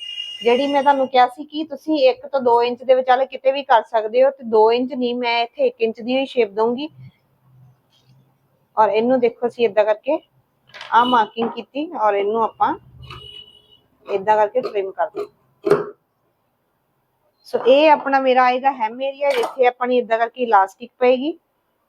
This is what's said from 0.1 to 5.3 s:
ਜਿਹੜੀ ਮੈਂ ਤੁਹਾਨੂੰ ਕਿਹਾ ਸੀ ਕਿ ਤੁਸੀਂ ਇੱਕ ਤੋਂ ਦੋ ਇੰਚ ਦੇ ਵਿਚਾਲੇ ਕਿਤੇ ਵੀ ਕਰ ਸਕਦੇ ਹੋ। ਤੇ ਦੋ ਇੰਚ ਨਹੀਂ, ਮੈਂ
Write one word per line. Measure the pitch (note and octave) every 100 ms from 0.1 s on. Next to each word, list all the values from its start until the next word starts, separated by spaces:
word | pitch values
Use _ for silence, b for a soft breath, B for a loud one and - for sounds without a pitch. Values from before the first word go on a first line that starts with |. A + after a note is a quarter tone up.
| - - -
ਜਿਹੜੀ | A3 B3 C#4+
ਮੈਂ | C#4+
ਤੁਹਾਨੂੰ | C#4 C#4 C4
ਕਿਹਾ | B3+ B3
ਸੀ | D#4
ਕਿ | D4+ D4
ਤੁਸੀਂ | D#4+ C#4 D#4 D#4 C4
ਇੱਕ | B3 C#4+
ਤੋਂ | C4+
ਦੋ | B3 A#3
ਇੰਚ | A#3+ A#3+
ਦੇ | B3+
ਵਿਚਾਲੇ | B3+ B3+ B3+ C4
ਕਿਤੇ | C4 C4
ਵੀ | C#4
ਕਰ | C4+ A#3
ਸਕਦੇ | - A3+ G#3+ A#3+
ਹੋ। | C4+
ਤੇ | C4+
ਦੋ | A#3 A3 G#3+
ਇੰਚ | A#3+ B3+
ਨਹੀਂ, | C4 B3
ਮੈਂ | B3 B3